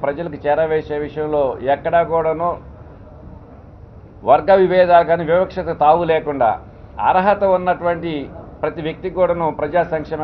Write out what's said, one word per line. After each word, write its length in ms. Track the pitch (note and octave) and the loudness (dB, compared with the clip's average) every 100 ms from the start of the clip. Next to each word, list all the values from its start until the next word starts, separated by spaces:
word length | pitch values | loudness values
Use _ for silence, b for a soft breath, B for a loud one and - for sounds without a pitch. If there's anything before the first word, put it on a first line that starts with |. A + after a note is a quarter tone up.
ప్రజలకు 360 | C#3+ D3 E3+ D3 D3 | -4 -4 -6 -4 0
చేరవేసే 520 | D3 D#3+ D#3 D#3 D3 D3 | 0 2 -2 -4 -6 -6
విషయంలో 380 | C3+ D3+ D3+ C3+ - B2 C#3 | -6 -4 0 0 -2 -2 -2
ఎక్కడా 260 | D#3+ E3+ D#3+ | 0 0 2
కూడాను 380 | E3 D#3+ D#3+ F3 - - - - - - - - - - - - - - - - - G2+ | 0 0 -2 -4 -6 -10 -20 -20 -20 -20 -20 -20 -20 -20 -20 -20 -20 -20 -20 -20 -4 2
వర్గ 180 | D3 D3+ G3 | 2 6 4
విభేదాలు 440 | F#3 F#3 F3+ F3 E3 | 4 4 6 6 4
కానీ 140 | E3+ D#3+ | 2 2
వివక్షత 460 | E3+ F#3 F#3+ E3 D#3+ | 0 0 -4 -6 0
తావు 200 | D3 E3+ E3+ | 4 4 4
లేకుండా 400 | D#3+ D#3 C#3 A#2 F#2+ - - - - G#2+ | 0 0 0 0 0 -6 -20 -16 -4 0
అర్హత 340 | F3+ F#3+ G3+ G3 F#3 | 2 2 2 2 0
ఉన్నటువంటి 560 | F3+ F3 F3 E3+ E3+ D3+ B2 - - - | 0 -2 -2 -2 -4 -6 -8 -14 -18 -8
ప్రతి 180 | D3+ D3+ D#3 | -6 -6 -8
వ్యక్తికి 280 | D#3 F#3 F3 | -8 -6 0
కూడాను 300 | F3 E3+ D#3+ C#3+ | 0 0 -4 -4
ప్రజా 220 | D3+ E3+ E3 | -2 0 0
సంక్షేమ 300 | D#3+ D3 D#3 | -4 -6 -8